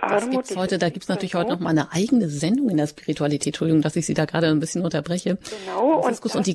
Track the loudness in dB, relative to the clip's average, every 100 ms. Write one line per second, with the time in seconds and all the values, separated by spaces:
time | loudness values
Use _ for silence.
0 | 0 0 0 -2 -2 -4 -2 0 0 -2
1 | -4 -4 -2 -2 -2 -2 0 0 2 -2
2 | 2 2 2 0 0 2 2 2 0 -2
3 | -4 -2 0 0 -2 0 2 4 2 0
4 | 0 0 0 2 2 2 0 -2 -2 -2
5 | -2 -2 -2 -4 -6 -12 -6 0 2 4
6 | 2 -2 -2 0 0